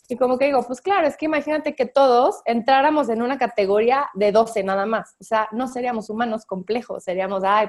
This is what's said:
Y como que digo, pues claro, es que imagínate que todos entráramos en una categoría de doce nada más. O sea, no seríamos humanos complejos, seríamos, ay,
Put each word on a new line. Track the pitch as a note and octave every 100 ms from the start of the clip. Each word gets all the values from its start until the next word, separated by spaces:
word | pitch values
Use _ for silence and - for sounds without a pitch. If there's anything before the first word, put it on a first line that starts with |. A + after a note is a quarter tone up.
| -
Y | A#3
como | B3+ B3+
que | C#4
digo, | C4+ B3
pues | B3+
claro, | F#4 G4 D4+
es | -
que | D#4
imagínate | D#4 D4 D4+ D4 C#4+
que | B3
todos | - C4+ A#3+ C#4+ G#4 -
entráramos | A#3 A3+ C4+ C#4+ D4+ A#3+
en | A3+
una | A#3+ C#4
categoría | - - G3 G#3 A#3 C4+ C#4+
de | F#3+ G#3
doce | G3+ A3+ A3
nada | F#3+ G3 G3+
más. | A3 F3 -
O | -
sea, | A3 A3
no | A3 B3+
seríamos | B3 B3 A#3 G#3+
humanos | G#3+ A#3+ A3 -
complejos, | F#3+ F#3 A#3 A#3 -
seríamos, | - F3+ F#3+ G3
ay, | F#3+ G#3